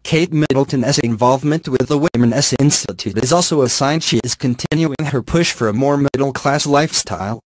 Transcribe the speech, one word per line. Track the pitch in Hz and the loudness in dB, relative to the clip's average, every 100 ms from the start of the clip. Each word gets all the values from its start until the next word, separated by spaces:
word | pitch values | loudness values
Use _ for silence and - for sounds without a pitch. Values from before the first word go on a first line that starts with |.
Kate | - 160 175 | -2 0 0
Middleton's | 156 151 135 139 135 120 143 | 0 2 0 0 -2 0 0
involvement | 120 110 123 135 147 160 156 | 0 0 2 2 0 -2 -2
with | 127 123 | -2 0
the | 147 165 | 0 0
Women's | 120 120 131 - 127 | 2 2 2 0 2
Institute | 139 - - 92 104 107 | 2 2 -2 -8 -6 -2
is | 127 | 2
also | 170 175 156 | 2 2 2
a | 123 | 2
sign | - 139 160 | 2 0 0
she | - 113 | 0 -2
is | 117 - | -2 -2
continuing | 131 123 - 156 160 131 147 | -2 -2 -2 0 0 -2 -4
her | 139 | -4
push | - 165 170 | 0 0 0
for | - 113 | 0 -2
a | |
more | 107 139 143 | 2 2 2
middle-class | 139 131 139 123 139 143 | 2 0 -2 0 -2 0
lifestyle. | 143 143 156 - - 90 98 113 - | 2 2 2 -2 -4 -6 -6 -8 -12